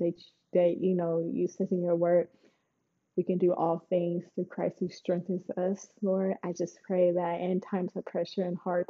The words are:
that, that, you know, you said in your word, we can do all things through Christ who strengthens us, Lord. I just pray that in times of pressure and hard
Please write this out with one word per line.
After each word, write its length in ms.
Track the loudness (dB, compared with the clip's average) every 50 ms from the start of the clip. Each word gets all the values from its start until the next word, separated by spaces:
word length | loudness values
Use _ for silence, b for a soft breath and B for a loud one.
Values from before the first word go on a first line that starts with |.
that, 140 | -2 -2 -2 -4 -12 -20 _ _ _ _ 2
that, 220 | 2 4 4 2 2
you 140 | 0 2 2
know, 340 | 2 0 0 0 0 -2 -2 -2
you 140 | -2 -2 -2
said 200 | -2 -4 -2 -2 0
in 100 | 0 2
your 120 | 0 2
word, 320 | 2 4 4 4 4 4 2 b b b b b b b b _ _ _ _ _ _ _ _ _
we 80 | -2 0
can 140 | 0 0 2
do 140 | 4 2 2
all 320 | 2 2 0 0 -2 -2 _
things 340 | 0 0 0 0 -2 -4 -6 -6 _
through 120 | -8 -8
Christ 300 | -6 -4 -4 -4 -4 -2 -4
who 80 | -6 -6
strengthens 580 | -6 -8 -4 -2 -2 -2 -2 -2 -4 -4 -4 -6
us, 380 | -6 -2 -2 -2 -2 -4 -8 -16 _ _ -2
Lord. 320 | 0 0 0 0 0 -2 -4 -6
I 80 | -8 -6
just 260 | -4 -6 -6 -6 -14 _
pray 260 | -2 2 4 4 4 4
that 280 | 2 0 0 -2 -2
in 200 | -2 0 0 0
times 320 | -2 -2 -2 -2 -2 -2 -6
of 100 | -8 -10
pressure 360 | -6 -4 -4 -4 -2 -2 -4 -2
and 160 | -2 -4 -4
hard 280 | -4 -2 -2 -2 -2 -2